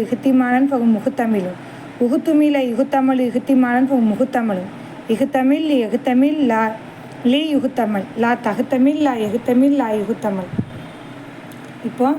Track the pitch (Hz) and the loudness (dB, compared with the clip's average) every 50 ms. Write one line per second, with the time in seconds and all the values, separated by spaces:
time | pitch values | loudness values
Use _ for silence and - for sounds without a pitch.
0 | 220 - 247 202 - 269 254 254 254 247 247 254 277 277 277 247 233 226 220 202 | 0 0 -2 0 2 2 4 4 4 4 2 2 2 2 2 2 4 4 2 2
1 | - 262 - - 233 226 220 202 180 180 180 - - - - - - - - - | 0 -2 -2 0 0 0 0 0 0 -2 -6 -10 -14 -16 -16 -16 -16 -12 -4 -2
2 | 240 233 269 330 - 330 311 294 302 294 285 277 262 247 226 214 277 277 - 269 | 0 2 2 0 0 2 4 4 4 4 4 2 0 0 0 0 0 0 2 2
3 | 262 262 269 254 254 240 - 247 - - 269 254 254 240 240 247 262 269 277 247 | 2 2 2 2 0 0 0 -2 0 2 4 4 4 4 4 2 2 2 2 2
4 | 226 214 202 196 262 - - 247 233 220 196 185 185 202 - - - - - - | 2 2 2 2 0 0 0 -2 0 0 -2 -2 -4 -8 -12 -14 -16 -16 -16 -12
5 | - - 226 202 269 277 - 262 254 262 285 311 320 311 294 254 226 202 226 240 | -4 -2 0 0 0 0 0 2 2 4 2 2 2 2 2 2 0 0 -2 -2
6 | - 262 247 254 277 294 302 311 277 233 226 220 226 220 214 - - - - - | 0 2 2 4 4 4 2 2 2 2 2 2 0 0 -2 -6 -12 -16 -18 -18
7 | - - - - - 240 254 294 320 311 294 254 226 262 - 254 226 208 214 196 | -18 -18 -12 -2 0 2 2 2 2 0 0 0 0 0 -2 -2 -2 0 -2 -4
8 | 190 - - 220 233 233 240 240 - 220 196 233 285 - 277 247 262 285 302 311 | -4 -6 -4 0 0 0 0 0 -2 -4 -2 -2 -2 0 2 2 4 2 4 2
9 | 302 277 247 226 214 208 196 240 - 254 247 254 269 285 285 277 247 226 214 214 | 0 0 0 0 -2 -2 -2 -2 0 2 2 4 4 4 4 2 0 0 0 -2
10 | 202 208 226 - - 208 196 190 180 - - - - - - - - 165 160 156 | -2 -2 -4 -4 -2 -4 -4 -4 -6 -6 -4 -6 -6 -6 -6 -16 -16 -16 -16 -18
11 | - - - - - - - - - - - - - - - - - 220 - - | -18 -18 -18 -16 -18 -18 -18 -18 -18 -18 -18 -16 -18 -18 -16 -10 -10 -10 -2 0
12 | 247 269 302 | 0 0 0